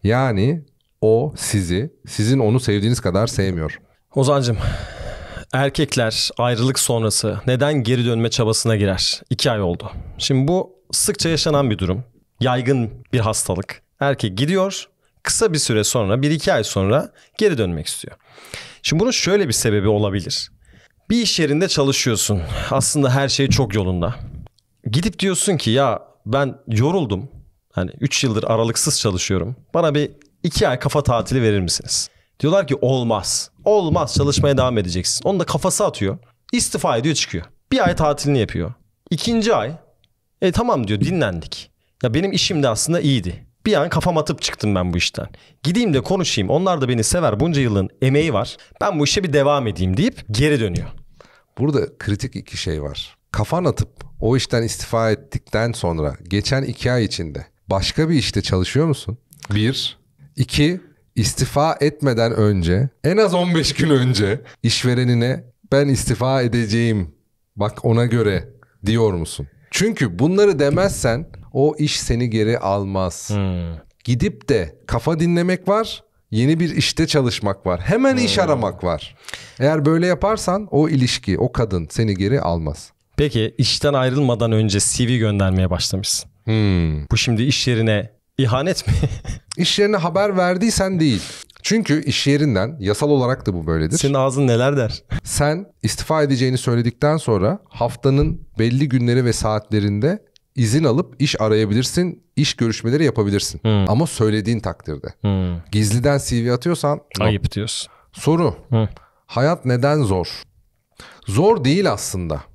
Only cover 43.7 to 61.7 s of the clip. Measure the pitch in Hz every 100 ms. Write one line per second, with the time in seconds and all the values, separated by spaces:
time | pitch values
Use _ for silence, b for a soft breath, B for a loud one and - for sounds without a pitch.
43.7 | 180 165 160 180 160 151 156 - - 107
44.7 | 98 90 85 - - - B B B 147
45.7 | 190 226 135 - 190 165 - 92 143 190
46.7 | 170 127 120 107 175 151 104 165 147 127
47.7 | 101 95 _ 131 143 160 104 117 - B
48.7 | - 196 165 143 - 185 143 139 143 117
49.7 | 90 92 95 220 - - 107 151 143 107
50.7 | 85 - - - b b b b - 139
51.7 | 135 87 - - 101 - - - - -
52.7 | 78 71 69 - _ _ - 107 165 165
53.7 | - - - - - 110 127 - 120 113
54.7 | - - 113 113 107 - - - 107 117
55.7 | 113 87 80 73 - 82 98 - 135 127
56.7 | 113 123 123 104 - 82 69 - _ -
57.7 | 95 - - 160 160 95 104 - 92 90
58.7 | 131 165 139 - 113 _ - - 104 110
59.7 | 135 - - _ _ - - 127 - 151
60.7 | 180 - _ _ - 104 - 131 143 160